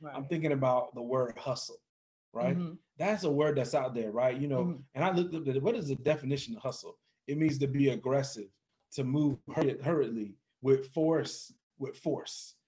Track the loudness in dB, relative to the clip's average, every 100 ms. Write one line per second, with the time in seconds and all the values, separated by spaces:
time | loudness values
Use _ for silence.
0 | -12 -10 -4 -2 0 2 4 2 0 -4
1 | -2 0 0 -2 -6 -6 -8 -14 _ _
2 | _ _ _ -2 0 0 -2 -8 _ -4
3 | -2 0 2 2 4 2 0 0 0 -2
4 | -2 0 0 0 0 0 0 -2 -8 -2
5 | 0 2 0 -2 -2 0 2 0 -2 -2
6 | 2 2 0 -2 -4 -8 -6 -8 -12 -18
7 | _ _ -4 2 2 2 0 4 4 4
8 | 2 0 0 -6 -14 _ _ _ _ -4
9 | 0 2 2 0 -4 0 0 0 0 2
10 | 0 -2 -6 -10 _ _ 4 4 4 0
11 | 2 2 0 -6 -14 -20 _ -10 -10 -6
12 | -4 -4 -4 -12 -16 -20